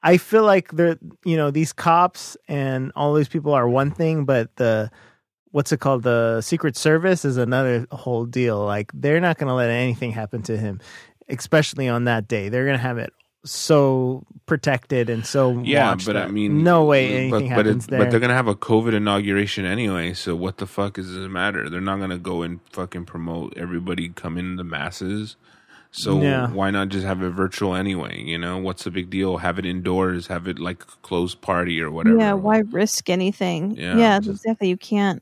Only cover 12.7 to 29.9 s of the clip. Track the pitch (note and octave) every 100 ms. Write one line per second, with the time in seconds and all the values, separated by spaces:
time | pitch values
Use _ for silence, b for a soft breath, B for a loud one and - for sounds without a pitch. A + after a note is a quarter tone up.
12.7 | C3+ B2+ A#2+ A2+ _ _ _ - - -
13.7 | D3+ C#3 C3 B2+ B2+ - - - D#3 D3
14.7 | B2+ - C3 A#2 A#2 A2+ C#3+ C3 B2 A#2+
15.7 | C#3+ B2 F#2 G2 G#2 F#2 G#2 G#2 D3 E3
16.7 | E3+ D3+ C#3 C3 B2+ C3 A2+ B2+ B2+ G#2+
17.7 | A2+ - C3 B2 A#2 B2 B2+ A#2 G2 -
18.7 | A2 A#2 G#2+ G#2 G2+ G2+ G2 G2+ - F#2
19.7 | G#2 A2+ F#2 E2+ F2+ - E2+ F2+ F#2 F#2+
20.7 | - G2+ G2+ F#2 F#2 F#2+ F#2 G2 G2 A#1+
21.7 | F2 G2 G2 F#2+ F2+ F2 F2 E2+ F2 _
22.7 | - F2+ F2+ F2 E2+ E2 E2+ C#2+ - F2
23.7 | F2 F2+ F2 E2+ F2 F2 E2+ F2+ F#2 F2
24.7 | D2+ D#2+ - F#2 G#2 G#2+ - b b b
25.7 | b b - - - D3 C3+ B2 F#2+ G2
26.7 | G2+ F#2+ G2 G2 F#2 F#2 F2+ F#2+ - G2+
27.7 | F2+ G2 F#2 A#1+ G1+ C2 E2 F2 F#2 F#2+
28.7 | F2+ - F2+ F2+ F#2+ F#2+ F2 F2+ F2 F#2
29.7 | F#2 F2+